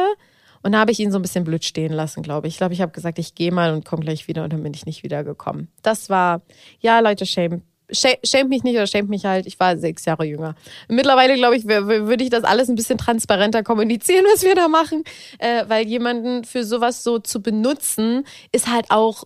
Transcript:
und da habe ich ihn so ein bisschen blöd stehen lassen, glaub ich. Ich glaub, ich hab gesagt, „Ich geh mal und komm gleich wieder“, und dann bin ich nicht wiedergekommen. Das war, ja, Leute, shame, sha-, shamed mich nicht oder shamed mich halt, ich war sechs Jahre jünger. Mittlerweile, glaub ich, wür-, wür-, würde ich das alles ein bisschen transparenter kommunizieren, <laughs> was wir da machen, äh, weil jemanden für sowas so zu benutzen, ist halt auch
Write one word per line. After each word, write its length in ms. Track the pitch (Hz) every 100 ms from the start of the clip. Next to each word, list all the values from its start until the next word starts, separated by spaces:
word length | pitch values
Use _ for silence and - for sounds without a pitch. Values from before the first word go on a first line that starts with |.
| 370 415 _ _ _ _
und 100 | 196
da 60 | 214
habe 140 | 220
ich 80 | 214
ihn 100 | 208
so 80 | 196
ein 40 |
bisschen 220 | 180 185
blöd 200 | 165 160
stehen 280 | - - 160
lassen, 300 | 156 156 -
glaub 220 | 156 147
ich. 100 | 156
Ich 40 | 165
glaub, 140 | 185
ich 80 | 175
hab 120 | 175
gesagt, 260 | 160 165 165
„Ich 160 | 165
geh 160 | - 170
mal 220 | 180 170
und 120 | 156
komm 160 | - 160
gleich 280 | 156 156 -
wieder“, 160 | 160
und 80 | 160
dann 100 | 156
bin 120 | 151
ich 120 | 147 -
nicht 160 | 160
wiedergekommen. 640 | 139 147 147 147 - 143 160 _
Das 280 | 220 220 -
war, 320 | 190 180 170 - _ - _
ja, 200 | 226 226
Leute, 260 | 226 202 190
shame, 360 | - 170 175 - _ -
sha-, 280 | - 262 254
shamed 240 | 233 269 269
mich 140 | 269
nicht 140 | 240 233
oder 100 | 196
shamed 220 | 208 202
mich 160 | 202
halt, 220 | 202 190 185
ich 120 | -
war 160 | 185 170
sechs 280 | 160 165
Jahre 200 | - 156
jünger. 300 | 160 147 160 156 - - -
Mittlerweile, 460 | 233 269 262 262
glaub 200 | 269 247
ich, 100 | 240
wür-, 220 | 220 214 202
wür-, 200 | 220 214
würde 180 | 240
ich 60 | 262
das 140 | 233
alles 240 | 214 214 262
ein 60 |
bisschen 240 | 233 233 240
transparenter 640 | - 226 - 202 208 226
kommunizieren, 640 | 208 226 214 226 - 370 392
<laughs> 40 |
was 100 | 415
wir 120 | 370
da 140 | 370 339
machen, 360 | 320 320 311 320 - - -
äh, 260 | 233 233 214
weil 180 | 220 220
jemanden 580 | 233 240 240 233 247
für 200 | 233 254
sowas 380 | 220 233 233 240
so 160 | 240 233
zu 220 | - 220
benutzen, 840 | 202 214 233 294 - - 220 247 285 - -
ist 160 | 254 -
halt 220 | 233 226
auch 320 | 214 220 214